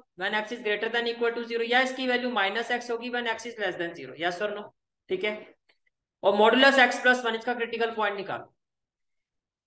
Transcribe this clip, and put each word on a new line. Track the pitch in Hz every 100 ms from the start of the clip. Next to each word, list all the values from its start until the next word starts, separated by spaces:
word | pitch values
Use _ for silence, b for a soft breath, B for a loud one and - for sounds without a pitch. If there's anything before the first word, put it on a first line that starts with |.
| - -
when | 196 214
x | 214
is | 240
greater | 208 208 226
than | 233 233
equal | 233 233
to | 233
zero, | 226 233
या | 226 247
इसकी | 262 262 262
वैल्यू | 247 247
minus | 226 196 214 233
x | 240 240
होगी | 233 247
when | 240 233
x | 220 240
is | 220
less | 196 175
than | 170
zero। | - 131 135
Yes | 170 180
or | 208
no? | 202 208 - _ _ -
ठीक | 190
है, | 208 214 - _ _ _ _ _ _ _
और | - 208
modulus | 220 240 269 262
x | 247 -
plus | 247 247
one | 233 226
इसका | -
क्रिटिकल | 233 233 233 226 220
पॉइंट | 208 202
निकालो, | 180 120 - _ _ _ _ _ _ _ _ _ _ _